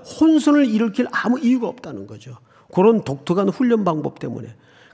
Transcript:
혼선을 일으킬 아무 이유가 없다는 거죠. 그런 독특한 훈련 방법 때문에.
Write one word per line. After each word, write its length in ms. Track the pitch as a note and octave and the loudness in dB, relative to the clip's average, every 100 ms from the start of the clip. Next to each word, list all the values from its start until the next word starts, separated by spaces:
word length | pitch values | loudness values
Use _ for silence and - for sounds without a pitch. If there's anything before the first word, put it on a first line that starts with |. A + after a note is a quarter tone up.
혼선을 600 | - - D#4+ D#4 D4 D4 C4 | -14 2 4 4 4 4 4
일으킬 400 | G#3+ A3+ G3 A#3+ | 2 0 -2 -4
아무 280 | - G#3+ B3+ | -2 -2 0
이유가 280 | A#3+ B3+ A3 | 0 0 -2
없다는 400 | - E3 G#2+ G#2 | -8 -12 -14 -14
거죠. 300 | G#2+ C3 A#2+ _ _ _ | -18 -18 -20 _ _ _
그런 300 | F3+ G#3+ A3 | 2 4 4
독특한 460 | - C#3 - F3+ F#3+ | 0 -6 -2 0 0
훈련 340 | - B3 A3+ | 0 0 2
방법 360 | F3+ D#3 D3 - | 0 -2 -6 -8
때문에. 360 | C3+ A#2 A2+ - _ _ _ | -10 -10 -14 -20 _ _ _